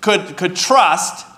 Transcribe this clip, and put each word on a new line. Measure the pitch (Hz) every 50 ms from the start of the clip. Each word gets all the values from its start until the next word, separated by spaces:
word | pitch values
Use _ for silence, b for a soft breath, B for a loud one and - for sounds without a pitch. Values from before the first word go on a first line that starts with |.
could, | - 214 208 190 - - 143
could | - 185 180 185
trust | - - - 262 269 226 165 156 175 - - - - - - -